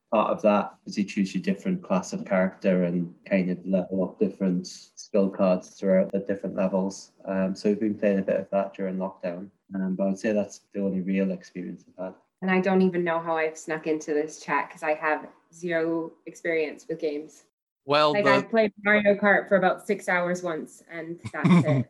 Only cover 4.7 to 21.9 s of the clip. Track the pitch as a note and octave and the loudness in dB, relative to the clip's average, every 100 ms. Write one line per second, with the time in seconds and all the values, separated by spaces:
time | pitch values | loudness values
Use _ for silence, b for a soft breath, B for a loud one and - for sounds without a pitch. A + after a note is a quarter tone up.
4.7 | - - - - G#2 G2 - G2 F#2 - | -12 -20 -20 -2 2 2 2 2 2 -2
5.7 | - G2 F#2 F#2+ G2 F#2+ G2 F#2+ F2 F#2+ | -6 2 2 2 -2 -4 -6 -6 -2 0
6.7 | F#2+ F#2+ - - _ - F#2+ F#2+ G2 G#2+ | 0 -2 -6 -16 _ -6 -2 -2 0 0
7.7 | G#2 A2 G#2 G#2 G2 F#2+ G2 F#2+ G2 G2 | 0 0 0 2 2 2 -2 0 -2 -2
8.7 | - F#2+ F#2 F#2+ - F2+ F2 G2 _ - | -4 -6 -4 -6 -6 -8 -8 -12 _ -12
9.7 | F#2+ F#2+ F#2 G2 F#2+ A#2 G#2 G2 - _ | -6 -4 0 -2 0 0 0 -2 -6 _
10.7 | G2+ G2 F#2 F2+ F#2+ F#2+ F2+ - F2+ F2+ | -6 -2 -2 -2 0 0 -2 -10 -12 -12
11.7 | F2+ _ - F#2 - _ _ F#3+ F#3 F#3 | -12 _ -12 -12 -14 _ _ -2 0 2
12.7 | F#3 F#3 F3 F3 E3 E3 D#3+ D#3+ D#3+ - | 4 4 2 -2 -2 -2 0 -2 -4 -6
13.7 | D#3 D#3+ D#3 D#3 D3 D#3 - - C#3+ - | -6 -2 -4 -2 -2 -2 -6 -4 -4 -4
14.7 | - D#3+ D#3 D#3+ D3+ - - _ E3 F3 | -6 -4 -2 -2 -2 -6 -20 _ -10 -4
15.7 | E3 E3 E3 D#3+ - - E3+ F3 E3 D3+ | -2 0 -2 -6 -12 -20 -10 -4 -2 -2
16.7 | - - D#3+ D#3+ D3 D#3 - _ _ _ | -6 -10 -6 -4 -6 -10 -18 _ _ _
17.7 | _ - C#3+ D3+ D3+ C#3 C3+ C3 A3+ G#3+ | _ 0 4 4 4 4 4 2 2 2
18.7 | - G3+ G#3 G#3 G3+ G#3 F#3 - G3 F3+ | 0 2 4 4 4 4 2 4 4 4
19.7 | F3+ - G3 - F3+ F3 F3+ F3+ D#3+ - | 0 -4 -4 -2 0 0 -2 -4 -6 -8
20.7 | - - E3 D#3+ E3+ - D#3+ E3+ F3 D#3 | -16 -18 -14 -12 -12 -12 0 4 4 4
21.7 | C#3 A#2 | 2 -2